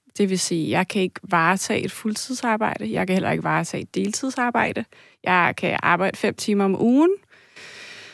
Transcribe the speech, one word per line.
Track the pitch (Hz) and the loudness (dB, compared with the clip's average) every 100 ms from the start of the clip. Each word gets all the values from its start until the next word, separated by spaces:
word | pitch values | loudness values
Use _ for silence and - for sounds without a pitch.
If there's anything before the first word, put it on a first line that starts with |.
| _ - | _ 0
Det | 202 | 0
vil | 185 | 2
sige, | - 170 151 | 0 -2 0
jeg | 139 185 | 0 0
kan | 208 | 0
ikke | 185 - | -2 -4
varetage | - 170 165 190 - 220 | -2 2 4 2 0 -2
et | 196 | -4
fuldtidsarbejde. | - 214 214 - 254 247 220 214 - 220 | -6 -6 -6 -6 -4 -2 0 0 -2 -4
Jeg | 214 185 | -2 0
kan | 185 | 0
heller | - | 0
ikke | 160 | -2
varetage | 160 156 165 - | 0 0 -2 -6
et | - - | -4 -2
deltidsarbejde. | 196 - 262 262 240 233 - - 233 - - _ | -2 -2 -4 -2 -2 0 -2 -2 -8 -16 -20 _
Jeg | - 180 170 - | 0 4 2 0
kan | - - | -2 0
arbejde | - 170 190 - | 2 2 0 0
fem | 214 - | -4 -2
timer | - 202 196 | 0 2 2
om | 190 | 2
ugen. | 233 262 339 392 _ - _ - - - - - - | 4 6 6 2 _ -20 _ -20 -20 -18 -18 -18 -20